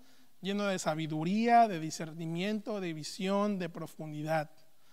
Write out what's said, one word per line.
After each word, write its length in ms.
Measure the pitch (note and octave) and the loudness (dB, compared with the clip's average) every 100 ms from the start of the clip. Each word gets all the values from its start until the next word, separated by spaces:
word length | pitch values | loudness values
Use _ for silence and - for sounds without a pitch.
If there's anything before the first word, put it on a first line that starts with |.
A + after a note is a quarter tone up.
| - - - - | -20 -20 -20 -8
lleno 240 | F#3 G3+ G3+ | -4 -2 0
de 120 | F#3 | 0
sabiduría, 920 | - D#3 D#3+ D#3 E3 G#3 A#3 A#3 A3+ | 0 -2 -2 -2 0 2 8 8 8
de 100 | E3+ | 2
discernimiento, 1000 | D#3 - D#3+ D#3+ E3 E3+ G3 G#3+ G#3 G#3 | -4 -6 -8 -8 -4 -2 -2 -2 -4 -4
de 120 | F3+ | -4
visión, 680 | D#3 D3 - F#3+ G3+ G#3 G3 | -6 -8 -4 0 2 2 0
de 100 | E3+ | -4
profundidad. 840 | E3+ D#3 - D#3 D3+ D#3 D#3+ D3+ - - - - | -6 -10 -10 -10 -6 0 0 0 -8 -20 -20 -20